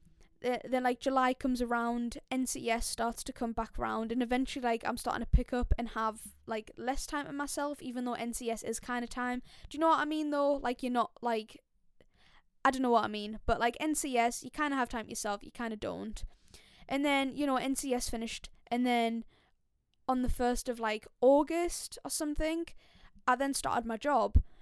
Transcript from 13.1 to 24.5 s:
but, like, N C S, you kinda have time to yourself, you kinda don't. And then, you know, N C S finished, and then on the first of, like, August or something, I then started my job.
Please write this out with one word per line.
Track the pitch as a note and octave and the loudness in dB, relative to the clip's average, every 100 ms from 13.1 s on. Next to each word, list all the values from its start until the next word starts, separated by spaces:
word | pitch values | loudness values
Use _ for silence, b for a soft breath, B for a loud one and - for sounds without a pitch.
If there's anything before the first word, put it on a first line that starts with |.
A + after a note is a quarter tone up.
| G#3+ G#3 A3 - | -2 -8 -4 0
but, | A3 | 4
like, | A#3 - | 2 2
N | D#4 | 0
C | D4 D4 A#3+ | 0 2 2
S, | A#3 - | 2 0
you | B3+ | -8
kinda | - D4 C#4 | -4 0 0
have | A#3+ | -2
time | A#3 G3+ | -4 -6
to | |
yourself, | A3+ G#3 G3+ | -6 -4 -6
you | - | -8
kinda | - A3+ G#3+ | -8 -6 -4
don't. | A3 F#3 G#3+ - - B B B B B - | -6 -6 -8 -8 -10 B B B B B -4
And | C#4 | 0
then, | C#4+ C#4 C4+ | 2 2 0
you | C4 C#4+ | 0 0
know, | C4 | 0
N | C4+ | 0
C | C4+ C#4 | -2 0
S | B3 - | -2 -2
finished, | A3+ A3+ - - - - | -4 -6 -8 -14 -20 -4
and | A#3+ B3 | 0 4
then | A#3+ A3+ A3+ - b b _ _ _ _ _ - | 4 2 0 -6 b b _ _ _ _ _ -2
on | B3+ | 0
the | A#3+ | 2
first | - A#3+ B3 - | 2 2 0 -2
of, | A#3 | -4
like, | A3 G#3+ - - | -2 -4 -6 4
August | B3+ C#4+ D4 E4 F4 - - - | 8 8 6 0 0 -4 -8 -10
or | C4+ | -6
something, | - D4+ D4 D#4 E4 E4 b b b b - - | -4 -2 0 0 0 -4 b b b b -4 0
I | B3+ | 2
then | C#4 | 2
started | C4+ - A#3+ A3+ | 0 0 -2 -2
my | A3+ | -2
job. | D4 C4 G3+ - b | 2 2 6 4 b